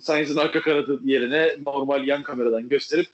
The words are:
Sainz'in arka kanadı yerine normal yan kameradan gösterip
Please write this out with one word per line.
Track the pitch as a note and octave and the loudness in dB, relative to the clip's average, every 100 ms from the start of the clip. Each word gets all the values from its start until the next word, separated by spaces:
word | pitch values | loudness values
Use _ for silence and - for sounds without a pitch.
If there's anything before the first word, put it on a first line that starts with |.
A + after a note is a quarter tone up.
Sainz'in | - D3+ D3 D3+ | -2 0 0 0
arka | D#3 D#3+ | 0 0
kanadı | D#3 D3 C#3 C3+ | 2 0 0 -2
yerine | C3+ C3+ A#2+ D3+ D#3+ D3 C#3+ | 2 2 2 2 2 0 -4
normal | C#3 C3+ C#3 C3+ | -4 0 0 0
yan | C#3+ | -2
kameradan | C#3 B2 A#2 A2+ B2 | -4 -2 0 0 0
gösterip | C#3 - D#3+ F3 | -2 0 -2 -2